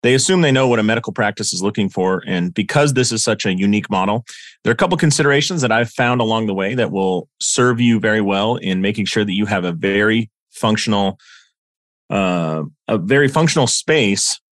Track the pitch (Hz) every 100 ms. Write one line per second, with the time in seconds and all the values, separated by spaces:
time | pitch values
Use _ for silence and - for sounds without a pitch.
0 | 120 131 - 185 160 131 131 117 107 117
1 | 113 104 104 101 104 90 98 101 98 -
2 | 92 92 104 92 87 85 104 147 147 127
3 | 123 113 - 107 104 92 101 104 - 98
4 | 95 110 - - - - - 117 190 180
5 | 160 143 143 143 147 180 123 113 120 -
6 | 123 123 113 113 110 98 98 123 110 95
7 | 95 90 - _ - - 123 117 120 113
8 | 107 107 101 98 107 - 95 92 98 104
9 | 95 - 104 95 101 101 90 85 98 98
10 | 104 110 110 _ _ - 113 107 - 104
11 | 98 95 _ - _ _ _ _ _ _
12 | _ 101 95 90 82 78 76 _ - 110
13 | 87 139 139 156 160 - 123 - - 160
14 | 107 98 - - _